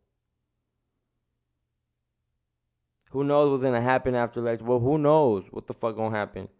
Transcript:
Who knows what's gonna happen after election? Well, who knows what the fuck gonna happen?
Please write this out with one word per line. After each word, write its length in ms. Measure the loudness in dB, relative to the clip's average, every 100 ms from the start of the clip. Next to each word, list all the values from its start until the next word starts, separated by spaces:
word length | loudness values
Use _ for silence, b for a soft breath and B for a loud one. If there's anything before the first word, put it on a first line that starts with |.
| _ _ _ _ _ _ _ _ _ _ _ _ _ _ _ _ _ _ _ _ _ _ _ _ _ _ _ _ _ _ _
Who 120 | -4
knows 240 | 0 2 4
what's 140 | 2
gonna 180 | 0 0
happen 340 | 2 0 0
after 260 | -2 -2 -4
election? 260 | -4 -4 0
Well, 120 | 0
who 200 | 2 0
knows 460 | 4 4 4 0 -4
what 160 | -12 -12
the 60 |
fuck 240 | -6 -6 -4
gonna 180 | -4
happen? 340 | -4 -6 -8 -16 _